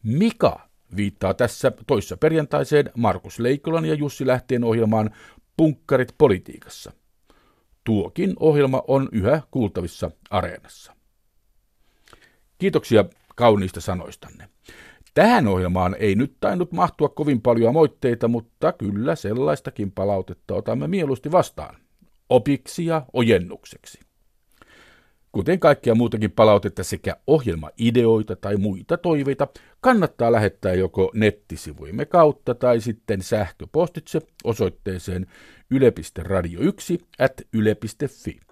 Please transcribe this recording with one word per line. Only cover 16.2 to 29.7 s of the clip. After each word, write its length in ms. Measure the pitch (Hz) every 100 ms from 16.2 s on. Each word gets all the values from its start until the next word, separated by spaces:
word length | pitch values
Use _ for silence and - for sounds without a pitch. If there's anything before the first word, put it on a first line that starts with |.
| 139 _
tainnut 320 | 214 190 175
mahtua 380 | 175 175 - 151
kovin 320 | - 151 127
paljon 320 | 123 117 117
moitteita, 540 | 147 156 _ 127 117 117
mutta 460 | 117 110 _ 156
kyllä 420 | - 101 101 131 165
sellaistakin 760 | 98 117 147 147 139 - 101
palautetta 640 | 98 98 98 92 90 - 98
otamme 320 | 101 120 147
mieluusti 440 | 196 147 131 147
vastaan. 440 | 175 - - 73 - _ _ _ _ _
Opiksi 560 | 123 127 139 - - 165
ja 200 | 160 135
ojennukseksi. 840 | - 117 95 87 - - - - - _ _ _ _ _ _ - _ - _ _ _ _
Kuten 280 | - 92 180
kaikkea 360 | 160 143 120 117
muutakin 360 | 120 110 107
palautetta 520 | - 110 101 95 -
sekä 340 | 92 95 - 80 -
ohjelmaideoita 1080 | 151 117 82 78 - 117 117 117 113 107 92
tai 220 | 101 104
muita 400 | 101 95 - 170
toiveita, 500 | 175 151 139 135 143 - _